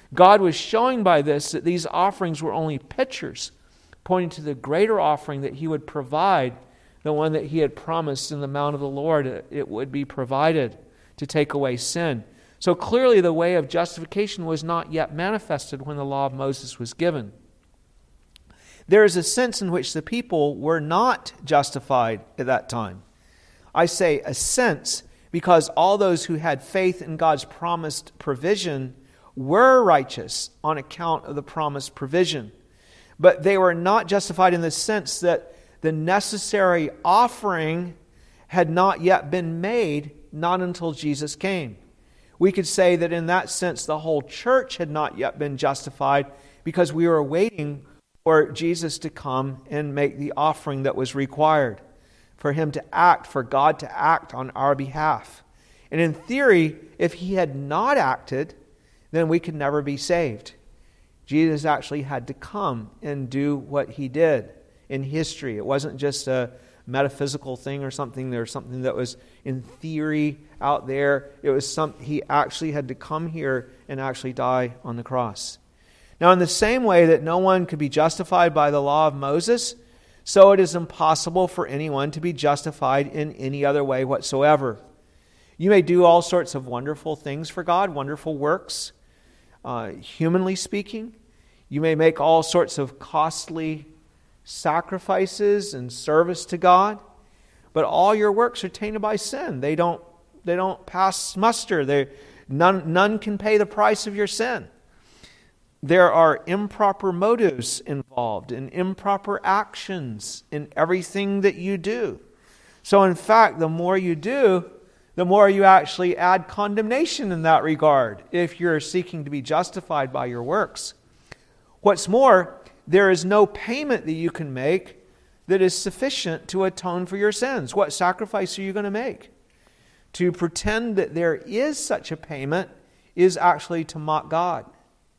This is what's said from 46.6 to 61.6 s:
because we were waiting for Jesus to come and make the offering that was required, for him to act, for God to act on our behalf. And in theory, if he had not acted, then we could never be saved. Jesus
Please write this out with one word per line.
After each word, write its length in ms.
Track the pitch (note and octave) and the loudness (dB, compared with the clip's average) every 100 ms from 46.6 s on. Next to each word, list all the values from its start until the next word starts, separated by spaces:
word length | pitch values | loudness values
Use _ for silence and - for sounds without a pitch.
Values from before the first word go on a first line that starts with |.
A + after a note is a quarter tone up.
because 280 | - F3 E3 | -4 0 0
we 160 | D#3 E3+ | 2 2
were 140 | D#3+ | 2
waiting 640 | C#3 D#3+ A3 G3 D3 C#3+ - _ _ _ | 2 0 0 -2 -8 -10 -16 _ _ _
for 260 | D#3+ D#3+ D3+ | 4 4 4
Jesus 480 | A#2+ E3 E3+ E3 - | 0 -4 -2 -6 -8
to 120 | D#3 | -10
come 500 | - C#3+ B2+ C3+ C3 - | -10 -6 -4 -4 -8 -8
and 240 | D3 D3 | -6 -4
make 240 | C#3+ C#3+ C3 | -2 -2 -2
the 140 | D3 C#3+ | -6 0
offering 480 | D#3 D3+ - C3+ | 0 -2 -6 -4
that 120 | C3+ - | -2 -2
was 180 | C3 | -4
required, 640 | C#3 C3+ C#3+ D#3 D#3 B2+ G2 - _ _ _ _ _ | -4 -6 0 2 4 0 -4 -16 _ _ _ _ _
for 160 | D3 | -4
him 200 | D3 D#3 | -2 -2
to 220 | D3 - | -6 -4
act, 320 | - F3 - - | 4 4 4 0
for 160 | C#3+ | -8
God 360 | A#2 C3+ D3+ D#3 | -2 2 2 2
to 180 | C#3 - | -6 -2
act 340 | D3+ E3 - | 0 0 -2
on 180 | A#2+ C3 | -10 -10
our 240 | - C#3 | -2 0
behalf. 680 | C#3 C3+ D3 D#3 A#2+ - - _ _ _ _ _ | 0 -4 -4 -2 -2 -6 -20 _ _ _ _ _
And 100 | D#3+ | 0
in 140 | E3 | 0
theory, 600 | D3+ - B3+ C4+ F#3 D#3 D3+ - - | -2 -6 2 6 6 4 -2 -14 -4
if 160 | E3+ | -4
he 200 | - F3+ | -2 -4
had 200 | F#3+ D#3+ | -2 -2
not 440 | C#3 C#3 D#3 A#3+ C#4 | -4 -4 -2 0 2
acted, 560 | C#3 B2+ - C3 D#3+ - _ _ _ _ _ | 2 -2 -4 -6 -6 -12 _ _ _ _ _
then 140 | D#3+ E3 | -2 2
we 100 | E3+ | 0
could 160 | E3 | -2
never 260 | D#3 C#3+ D3 | -4 -2 -2
be 160 | C#3+ C#3 | -2 -4
saved. 580 | - E3+ D#3 G#2+ - - _ - _ _ _ _ | -2 0 0 -6 -14 -20 _ -20 _ _ _ _
Jesus 400 | - D3 D#3+ D3+ | -2 2 2 2